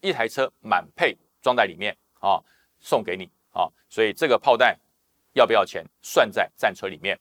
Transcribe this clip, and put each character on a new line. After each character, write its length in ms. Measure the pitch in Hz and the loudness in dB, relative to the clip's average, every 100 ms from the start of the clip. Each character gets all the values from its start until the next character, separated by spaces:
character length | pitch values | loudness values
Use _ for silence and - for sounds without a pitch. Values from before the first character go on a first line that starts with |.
一 100 | 190 | -4
台 160 | 139 113 | -4 -4
车 240 | - 131 _ | -2 -4 _
满 260 | - 92 85 - | -4 -2 -4 -4
配 180 | 175 - _ _ | -4 -4 _ _
装 140 | - 123 | -2 0
在 80 | |
里 140 | 104 85 | 0 -2
面 180 | 104 - _ _ | -8 -8 _ _
啊， 240 | 98 92 _ _ _ _ | -2 -2 _ _ _ _
送 200 | - 123 | -4 -4
给 140 | 107 92 | -2 -8
你 140 | 92 _ _ | -10 _ _
啊， 180 | - 85 _ _ | -4 -4 _ _
所 160 | - | -2
以 80 | 110 | -2
这 160 | 98 156 | 0 0
个 100 | 120 | 2
炮 200 | - 117 | 4 4
弹 200 | 123 - _ _ _ _ _ | 4 0 _ _ _ _ _
要 160 | - 117 | 2 4
不 60 | |
要 100 | 110 | 4
钱， 220 | 95 92 - _ | 0 -4 -14 _
算 280 | - - 117 | -4 0 0
在 200 | 98 92 _ | 0 -4 _
战 180 | 110 92 | -4 -4
车 120 | 101 | -10
里 100 | 90 | -8
面。 160 | 95 95 | -6 -6